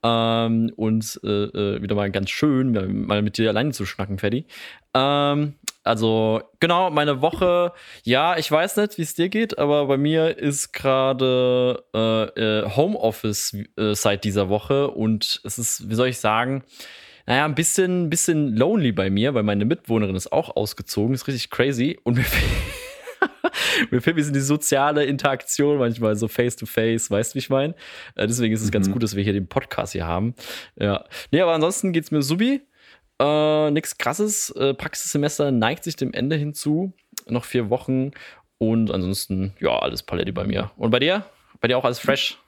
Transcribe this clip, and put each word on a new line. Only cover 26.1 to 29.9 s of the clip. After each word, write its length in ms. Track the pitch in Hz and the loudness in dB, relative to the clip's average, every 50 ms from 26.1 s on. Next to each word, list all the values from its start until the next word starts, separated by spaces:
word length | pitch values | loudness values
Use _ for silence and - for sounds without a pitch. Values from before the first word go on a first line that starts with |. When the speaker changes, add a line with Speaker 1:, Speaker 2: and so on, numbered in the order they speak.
| 107 | 2
Speaker 1:
so 120 | 104 113 | 2 -2
face 280 | 107 - - 120 120 - | -4 0 0 0 0 0
to 100 | - 113 | -6 -12
face, 420 | 107 - - 110 113 113 113 - - | -4 -2 0 2 2 0 0 -2 0
weißt 220 | 104 101 120 - | 0 0 0 -2
du, 40 | - | -4
wie 40 | 135 | -8
ich 100 | - - | -4 0
mein? 240 | 135 135 139 151 170 - - - - - - - - | 0 0 0 0 -4 -8 -16 -20 -18 -18 -20 -14 -6
Äh, 120 | - 104 | -4 -2
deswegen 260 | 107 117 120 120 113 110 | -2 0 0 0 0 0
ist 80 | 107 | 0
es 100 | 110 104 | -2 0
ganz 160 | 104 107 98 | 0 2 0
Speaker 2:
Mhm. 60 | 98 98 | 2 0
Speaker 1:
gut, 100 | 117 117 | 0 -2
dass 120 | 107 104 | -2 0
wir 80 | 98 98 | 0 0
hier 100 | 107 98 | 0 0
den 140 | 101 95 | 0 -2
Podcast 460 | - - 135 - - - - - - | -2 -4 -4 -4 -2 -6 -6 -6 -4